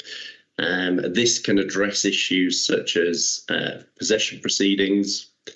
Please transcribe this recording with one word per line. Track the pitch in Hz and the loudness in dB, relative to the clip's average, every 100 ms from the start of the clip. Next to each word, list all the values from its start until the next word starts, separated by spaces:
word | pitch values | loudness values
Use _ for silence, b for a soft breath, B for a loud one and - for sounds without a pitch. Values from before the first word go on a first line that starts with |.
| B B B B B - | B B B B B -6
Um, | 82 92 92 90 - | -2 0 0 0 0
this | 92 120 - | 0 0 0
can | - 98 | 2 2
address | 95 92 101 - 101 | 2 0 0 0 0
issues | 90 - 92 92 87 - | 0 0 2 2 0 0
such | - - - | 0 0 2
as, | 85 85 - - - | 2 2 -2 -2 -2
uh, | 82 69 - - - | -2 -2 -6 -12 -6
possession | 85 87 - - | 0 0 0 -4
proceedings, | 95 - 98 98 95 101 98 - - _ - | -4 0 2 2 2 2 0 -4 -8 _ -20